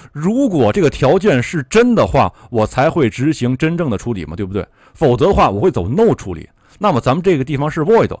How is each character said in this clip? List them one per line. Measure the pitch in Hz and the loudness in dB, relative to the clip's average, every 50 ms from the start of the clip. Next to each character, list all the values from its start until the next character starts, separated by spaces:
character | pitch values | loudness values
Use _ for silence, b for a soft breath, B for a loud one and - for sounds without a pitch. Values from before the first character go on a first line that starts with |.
| B B B | B B B
如 | 143 156 180 220 254 285 254 | -4 -2 -2 0 0 0 0
果 | 185 151 120 - | 2 2 2 2
这 | - 208 | 2 2
个 | 180 139 | 2 0
条 | - - - 127 156 190 | 0 2 2 2 2 2
件 | 175 214 160 123 120 | 2 2 2 2 0
是 | - - 165 131 | -2 -4 -6 -4
真 | - - 214 240 247 233 | 0 2 2 4 4 4
的 | 190 120 95 | 2 2 2
话， | - 139 113 92 - B B B | 2 2 0 0 -2 B B B
我 | B 113 107 | B -2 -2
才 | 104 - - 131 160 | -2 0 0 0 0
会 | 165 175 143 113 | 2 2 0 0
执 | 98 - 123 151 160 | 0 0 -2 -2 -2
行 | - 123 120 131 127 | -2 -2 -4 -2 -2
真 | 156 160 170 175 | -2 -2 -2 -2
正 | 180 147 | -4 -4
的 | 110 92 | -4 -6
处 | - 120 120 | -6 -6 -8
理 | 95 82 | -8 -8
嘛， | 73 78 90 | -10 -8 -8
对 | 104 | -8
不 | 92 95 | -6 -6
对？ | 101 87 - b b b b b | -8 -8 -8 b b b b b
否 | - 165 139 120 | 0 0 2 2
则 | 120 135 185 | 4 2 2
的 | 202 | 4
话， | 196 185 135 | 4 2 2
我 | 98 101 | 2 2
会 | 110 185 | 0 0
走 | 135 - 87 90 | 0 0 -4 -4
no | 123 185 233 220 139 | 0 2 2 2 2
处 | - - 98 90 | 0 -4 -12 -12
理。 | 78 - - _ b b b b b | -12 -14 -18 _ b b b b b
那 | - 208 | -2 0
么 | 233 233 | 0 0
咱 | - - 131 | 0 0 -2
们 | 170 170 | 0 2
这 | 196 185 143 | 0 0 0
个 | 127 | 0
地 | 131 156 | -4 -4
方 | 131 143 151 | -4 -4 -4
是 | - 160 | -4 -4
void， | 151 165 226 226 160 - - - | 0 2 2 2 2 0 -2 -8